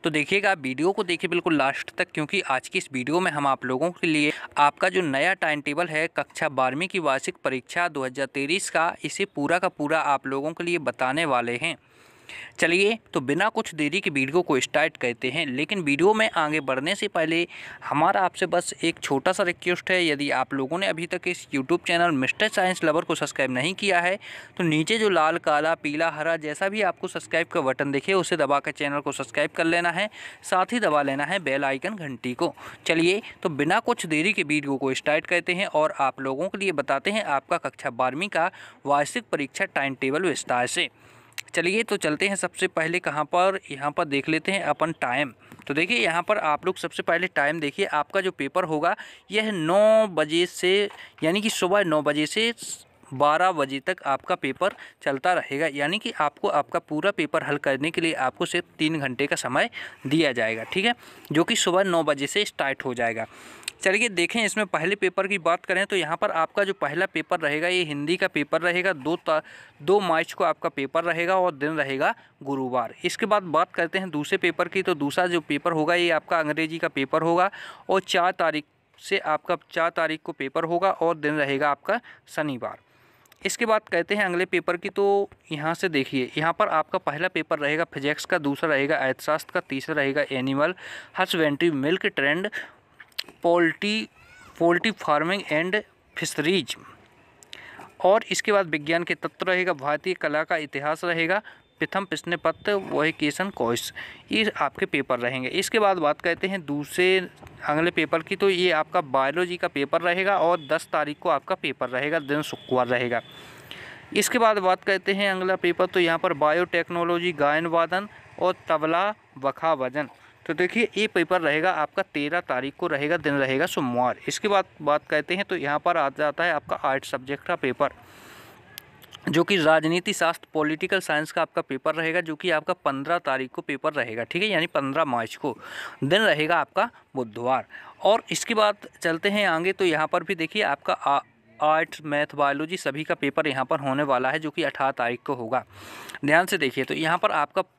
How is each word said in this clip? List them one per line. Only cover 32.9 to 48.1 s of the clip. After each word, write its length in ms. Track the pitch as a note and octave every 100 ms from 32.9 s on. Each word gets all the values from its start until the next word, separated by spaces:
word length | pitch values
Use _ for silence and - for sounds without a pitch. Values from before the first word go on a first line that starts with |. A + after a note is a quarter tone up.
| E3 E3+ G3+ - -
तो 60 | F#3
बिना 300 | C#3 D3 G#3
कुछ 260 | - A#3 F3
देरी 280 | D3+ F3+
के 100 | G#3
वीडियो 340 | D3+ D3+ C#3 C3+
को 160 | C3+
स्टार्ट 320 | C3 - D#3 -
करते 280 | F3 E3+
हैं 140 | F3+ F#3+
और 280 | D3+ D3+ -
आप 220 | C3+ -
लोगों 280 | C3+ C3+ F#3
के 80 | G3+
लिए 140 | G3
बताते 400 | D3 - C3+ G3
हैं 120 | G#3+
आपका 340 | F#3 C#3 - -
कक्षा 320 | C#3 - C#3+
बारहवीं 400 | A#2 B2+ C3+ G3+
का 200 | E3+ F3 - - - C#3
वार्षिक 380 | C#3+ D3 B3 A3+
परीक्षा 340 | D#3+ C#3 - F#3+
टाइम 300 | - C#3 C3+
टेबल 260 | C3+ D3
विस्तार 460 | F#3 C3 - B2 B2
से। 220 | F3 D3 _ - - - - -
चलिए, 300 | - E3 G#3
तो 140 | A3+ G3+
चलते 300 | - D3+ G3+
हैं 80 | G3
सबसे 320 | F3+ - -
पहले 320 | - D#3+ F3
कहाँ 240 | E3+ D3 D3+
पर, 340 | F3 F#3+ F#3+ -
यहाँ 200 | C#3 C#3+
पर 140 | D3 E3
देख 220 | C#3 C3+
लेते 220 | D#3+ E3+
हैं 100 | F#3+
अपन 280 | D3+ D3 D#3
टाइम। 420 | D#3+ C3 B2+ C#3+ - - - -
तो 60 |
देखिए, 240 | C#3+ F3 A#3+
यहाँ 240 | G3+ E3
पर 140 | F3 G#3
आप 280 | D#3+ D3 F3
लोग 120 | F#3
सबसे 260 | E3 -
पहले 240 | F#3+ E3+ F3+
टाइम 320 | - C#3+ E3
देखिए, 260 | D3 - F#3+
आपका 360 | D3+ D3